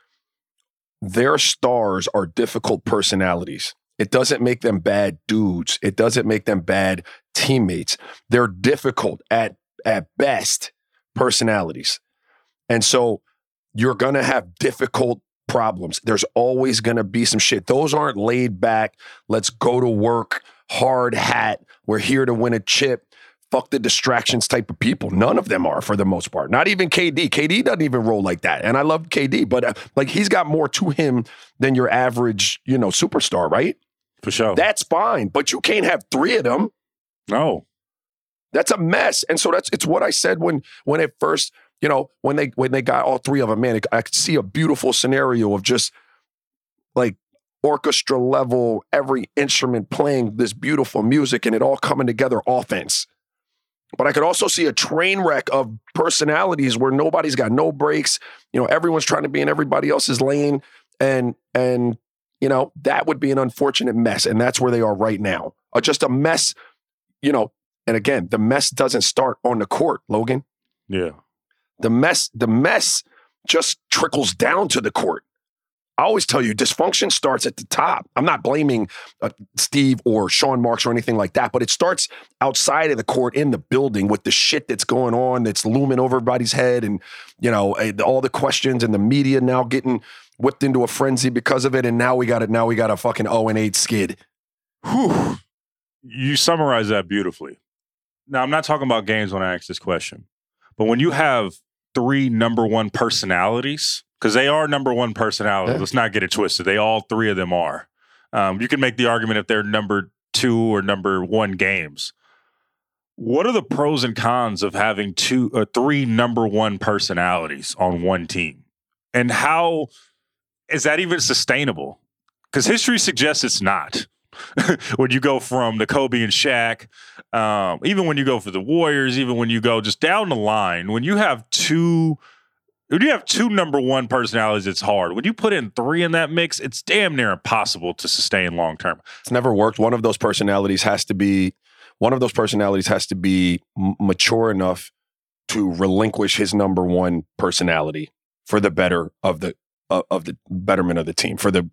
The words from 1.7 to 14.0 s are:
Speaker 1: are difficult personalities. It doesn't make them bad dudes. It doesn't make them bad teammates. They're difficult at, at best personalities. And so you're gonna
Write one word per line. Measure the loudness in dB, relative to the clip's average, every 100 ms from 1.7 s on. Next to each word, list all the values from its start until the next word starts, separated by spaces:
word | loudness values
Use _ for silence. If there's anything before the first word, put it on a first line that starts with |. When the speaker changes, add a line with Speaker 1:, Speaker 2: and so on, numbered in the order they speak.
| 0 0 -2 -2
Speaker 1:
are | -2 -2
difficult | -2 -2 -2 -2 -2 0
personalities. | -2 0 0 0 0 -4 -10 -12 -14 _ -6
It | 0
doesn't | 2 2 2
make | 0 0
them | 0 0
bad | 2 2 0 -2 -4
dudes. | 0 0 0 -4 -4
It | -2 0
doesn't | 2 2 0
make | 0 0
them | -2
bad | 0 0 0 -2 -8 -20 _
teammates. | -4 0 2 0 -2 -6 -8 -10 -20 0
They're | 2 2
difficult | 0 0 0 -2 -2 -4 -6 -2
at, | -2 -2 -6 _ -8 -2
at | -2 -4 -2
best | 0 0 -2 -4 -6 _ _ _ _
personalities. | -2 0 2 2 0 -2 -6 -6 -6 _ _ _ _ _ _ -2
And | 0
so | 2 2 0 -2 _ _ _ _ _
you're | -2 -2
gonna | 0